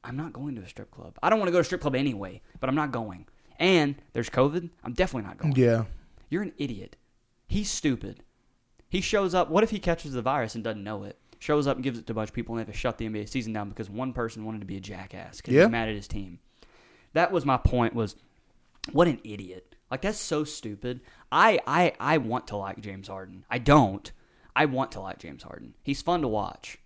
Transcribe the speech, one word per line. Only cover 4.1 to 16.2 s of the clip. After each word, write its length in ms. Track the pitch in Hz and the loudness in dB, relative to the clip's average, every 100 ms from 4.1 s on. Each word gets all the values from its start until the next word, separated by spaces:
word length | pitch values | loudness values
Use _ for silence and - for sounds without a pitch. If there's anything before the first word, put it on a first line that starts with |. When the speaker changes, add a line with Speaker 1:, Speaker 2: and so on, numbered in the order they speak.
Speaker 1:
there's 160 | - 117 | -4 -2
covid, 400 | - 135 165 170 _ | 4 4 2 -6 _
I'm 100 | - | -10
definitely 340 | 120 180 131 101 | -2 0 0 -8
not 100 | - | -4
going. 160 | 156 131 | 0 4
Speaker 2:
Yeah. 300 | 120 113 107 - - - - | 6 4 0 -8 -16 -20 -6
Speaker 1:
You're 140 | 165 | -4
an 100 | 202 - | -4 -6
idiot. 380 | 143 104 92 - _ _ _ _ _ | -6 -6 -12 -20 _ _ _ _ _
He's 220 | 208 - | -2 0
stupid. 540 | - 151 123 - - - _ _ _ _ _ _ | 0 0 0 -4 -14 -20 _ _ _ _ _ _
He 100 | 185 | -2
shows 340 | - 214 196 180 | 2 2 4 2
up. 140 | - | 4
What 120 | 160 | 4
if 60 | 220 | 2
he 80 | 208 | 0
catches 360 | 185 165 151 | 0 -2 -2
the 80 | 127 | -4
virus 320 | 117 143 113 117 | 0 0 -2 -4
and 80 | |
doesn't 200 | 113 107 | -6 -6
know 200 | 101 107 | -6 -8
it? 120 | 101 - _ - | -10 -16 _ -16
Shows 300 | - 147 139 | 0 2 2
up 100 | 131 | 0
and 60 | |
gives 160 | 131 117 | -2 -4
it 80 | - | -6
to 60 | |
a 20 | 110 | -4
bunch 140 | 107 | -4
of 40 | |
people 220 | - 113 113 | -6 -6 -6
and 40 | |
they 60 | 110 | -6
have 60 | |
to 60 | 101 | -4
shut 180 | 127 110 | -4 -4
the 80 | 110 | -6
N 60 | |
B 60 | 107 | -6
A 60 | 101 | -4
season 260 | 135 110 | -4 -4
down 160 | 107 104 | -4 -6
because 180 | - 101 | -8 -10
one 240 | 104 131 | -6 -6
person 320 | 120 117 113 110 | -4 -6 -6 -8
wanted 160 | 110 | -8
to 40 | 98 | -8
be 120 | 98 | -10
a 20 | |
jackass 600 | 98 95 92 92 - - | -10 -14 -14 -14 -16 -16
'cause 120 | - | 2
Speaker 2:
Yeah. 100 | 131 | 6
Speaker 1:
he's 80 | 202 | 6
mad 180 | 226 113 | 4 -2
at 60 | 104 | -4
his 120 | 98 | -6
team. 320 | 104 | -8